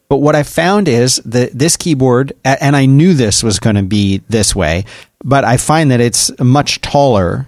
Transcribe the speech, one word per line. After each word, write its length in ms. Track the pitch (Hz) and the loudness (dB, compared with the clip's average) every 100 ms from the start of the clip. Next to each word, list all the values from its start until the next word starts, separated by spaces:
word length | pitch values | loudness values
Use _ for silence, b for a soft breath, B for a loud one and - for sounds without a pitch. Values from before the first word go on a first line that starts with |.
| _ | _
But 80 | 139 | 0
what 180 | 147 151 | 2 0
I 80 | |
found 440 | 139 - 175 208 175 | -2 -2 0 0 2
is 300 | 117 123 - - | 2 0 -2 -4
that 260 | 120 123 120 | -2 -2 -2
this 200 | 165 - | -2 -2
keyboard, 560 | 175 139 131 123 139 - | -2 0 2 2 -2 -4
a-, 180 | 135 135 | -4 -2
and 140 | 143 143 | 0 2
I 100 | 135 | 4
knew 260 | 139 180 | 4 4
this 300 | 151 110 - | 2 0 0
was 160 | 113 92 | -2 -2
gonna 240 | 117 101 | 0 0
be 380 | 95 104 98 98 - | 0 0 0 -2 -2
this 260 | 110 101 101 | -2 -2 -2
way, 300 | 78 85 104 B B _ | -2 -2 -6 B B _
but 220 | - 139 113 | -2 0 2
I 120 | 131 | 0
find 340 | - 156 147 | 0 0 2
that 100 | 120 | 2
it's 300 | 120 - - - | 0 0 -4 -2
much 420 | 123 143 139 - | 0 2 0 -6
taller 680 | - 147 139 104 87 107 | -2 0 2 2 0 -4